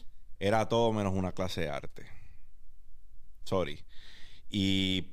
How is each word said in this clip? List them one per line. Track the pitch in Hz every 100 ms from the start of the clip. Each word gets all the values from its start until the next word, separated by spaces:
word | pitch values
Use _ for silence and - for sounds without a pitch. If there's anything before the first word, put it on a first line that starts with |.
| - - - -
era | 98 110 107
todo | 117 113
menos | 107 101 95
una | 90
clase | 92 92 -
de | 78
arte. | 69 - - - - - - - - - - - - - - - -
Sorry. | - 95 76 73 - - - - - - -
Y | 104 95 98 92 95 -